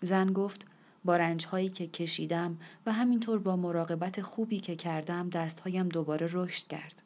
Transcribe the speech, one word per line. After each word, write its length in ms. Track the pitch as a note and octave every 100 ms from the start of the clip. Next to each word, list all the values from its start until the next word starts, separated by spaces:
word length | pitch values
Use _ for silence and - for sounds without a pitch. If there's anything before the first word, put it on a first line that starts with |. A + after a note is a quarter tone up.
زن 300 | F3 F#3+ F#3+
گفت: 340 | F#3+ G3 F#3+ - - - -
"با 120 | F3+ F3
رنج‌هایی 520 | E3+ E3 D#3+ F#3 F#3+
که 180 | F#3 E3
کشیدم 720 | E3 E3+ E3 D#3+ E3+ F3 E3 - - -
و 60 |
همینطور 460 | A3 B3 A#3+ A3+ A3
با 180 | F#3 F#3
مراقبت 640 | F3 E3+ E3 E3 F3+ F#3+
خوبی 400 | F#3 - A3 G#3
که 160 | F#3 E3+
کردم 520 | E3+ D#3+ D#3 F3 F3
دستهایم 600 | E3+ E3 D#3+ F#3 F3+ F#3
دوباره 400 | D#3+ D3+ D3+ E3
رشد 340 | F3+ F3+ - -
کرد." 360 | D3+ D3+ -